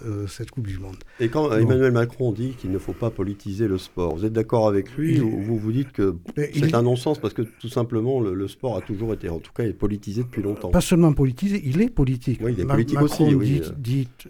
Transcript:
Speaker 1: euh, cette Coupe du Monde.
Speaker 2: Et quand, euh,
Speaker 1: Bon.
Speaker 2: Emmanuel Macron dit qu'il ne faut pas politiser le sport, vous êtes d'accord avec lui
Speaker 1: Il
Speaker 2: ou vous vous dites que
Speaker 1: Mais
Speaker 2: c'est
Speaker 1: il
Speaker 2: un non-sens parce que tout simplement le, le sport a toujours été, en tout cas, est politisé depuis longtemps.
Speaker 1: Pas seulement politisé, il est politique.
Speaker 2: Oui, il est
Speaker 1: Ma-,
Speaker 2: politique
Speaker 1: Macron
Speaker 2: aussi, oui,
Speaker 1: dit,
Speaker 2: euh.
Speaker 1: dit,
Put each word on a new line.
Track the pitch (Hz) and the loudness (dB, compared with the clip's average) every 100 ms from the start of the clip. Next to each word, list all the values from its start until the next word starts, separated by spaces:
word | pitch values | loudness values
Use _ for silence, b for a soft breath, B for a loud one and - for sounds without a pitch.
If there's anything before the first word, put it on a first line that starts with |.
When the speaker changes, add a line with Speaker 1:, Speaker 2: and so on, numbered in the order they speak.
Speaker 1:
euh, | 113 104 101 | -8 -6 -6
cette | - 117 | -8 -10
Coupe | - 107 | -6 -6
du | 92 | -8
Monde. | 98 92 b - | -10 -14 b -4
Speaker 2:
Et | 117 | -2
quand, | 151 151 | 2 2
euh, | 110 | 4
Speaker 1:
Bon. | 113 | 4
Speaker 2:
Emmanuel | 131 131 | 6 6
Macron | 120 117 - 123 | 4 2 0 -2
dit | 101 127 | -2 -4
qu'il | 127 95 | -6 -4
ne | 95 | -4
faut | - | -4
pas | 92 117 | -4 -4
politiser | - 98 101 104 95 110 | -2 -6 -6 -8 -2 0
le | 95 | 0
sport, | - - 87 80 | -4 -4 -2 -2
vous | |
êtes | 110 | -2
d'accord | 110 113 120 107 | -2 0 2 4
avec | 101 98 - | 2 0 -4
lui | - | 2
Speaker 1:
Il | - | 2
Speaker 2:
ou | 117 110 | 2 0
vous | 101 117 | -2 -2
vous | 107 | 0
dites | 120 139 | -2 -2
que | - 98 87 - - | 0 0 0 -6 -6
Speaker 1:
Mais | 147 | -4
Speaker 2:
c'est | 147 151 | 0 2
Speaker 1:
il | |
Speaker 2:
un | 117 | 4
non-sens | 120 123 156 147 | 2 2 0 -2
parce | 107 | -2
que | - | -4
tout | 113 - 117 | -6 -8 -6
simplement | 127 117 113 113 135 | -4 -2 0 0 0
le, | 110 | 0
le | 92 98 | -2 -4
sport | - 131 98 | -6 -6 -4
a | |
toujours | - 101 113 | -6 -6 -4
été, | 104 92 | -4 -4
en | 82 | -8
tout | - | -8
cas, | - | -6
est | 117 | -4
politisé | - 104 104 104 101 | -2 -2 -2 -6 -6
depuis | 123 - | -6 -4
longtemps. | 101 104 90 | -4 -4 0
Speaker 1:
Pas | 175 | 2
seulement | - 175 165 | 4 4 6
politisé, | 147 135 123 202 202 | 4 2 0 -2 -2
il | 147 139 | 0 2
est | 233 | 2
politique. | 233 131 131 - 117 | 2 0 0 -2 -2
Speaker 2:
Oui, | 113 | -2
il | 113 | -2
est | |
Speaker 1:
Ma-, | 90 | 2
Speaker 2:
politique | 110 - 139 | 2 2 2
Speaker 1:
Macron | 147 - 151 | 2 4 4
Speaker 2:
aussi, | |
oui, | 90 110 | 4 2
Speaker 1:
dit, | 143 | 0
Speaker 2:
euh. | - 147 | -2 -6
Speaker 1:
dit, | 117 135 123 - - | -4 -2 -4 -8 -12